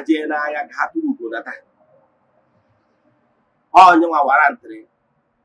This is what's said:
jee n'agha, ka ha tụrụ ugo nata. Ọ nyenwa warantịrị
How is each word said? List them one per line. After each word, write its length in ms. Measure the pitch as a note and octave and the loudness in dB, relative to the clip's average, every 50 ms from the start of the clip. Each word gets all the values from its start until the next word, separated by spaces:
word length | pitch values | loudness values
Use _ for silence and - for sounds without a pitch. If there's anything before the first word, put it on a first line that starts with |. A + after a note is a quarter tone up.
| C#3 | 0
jee 220 | D3 D#3 D3+ D3+ | -2 -4 -4 -4
n'agha, 340 | D3 D3+ D3 D3 D3+ D3+ D3 C#3+ | -6 -6 -6 -6 -8 -8 -10 -12
ka 60 | - - | -10 -8
ha 100 | - - | -8 -8
tụrụ 220 | - - E4 D#4 C#4+ | -8 -8 -6 -6 -6
ugo 160 | - - A#2 A2+ | -8 -8 -10 -12
nata. 220 | A2+ - - B3 B3 - - _ _ _ _ _ _ _ _ _ _ _ _ _ _ _ _ _ _ _ _ _ _ _ _ _ _ _ _ _ _ _ _ _ _ _ _ _ _ _ _ _ - | -12 -12 -12 -14 -18 -20 -20 _ _ _ _ _ _ _ _ _ _ _ _ _ _ _ _ _ _ _ _ _ _ _ _ _ _ _ _ _ _ _ _ _ _ _ _ _ _ _ _ _ 6
Ọ 220 | F3 F#3+ F3+ E3+ | 6 8 8 6
nyenwa 240 | D#3+ E3+ E3+ D#3+ D3+ C#3 | 4 2 0 0 -2 0
warantịrị 540 | C3 C3+ D3+ D3+ C#3+ B2+ - - A2+ A2 G#2+ - _ _ _ _ _ _ _ _ _ _ _ | 0 2 2 2 0 -2 -6 -12 -20 -20 -20 -20 _ _ _ _ _ _ _ _ _ _ _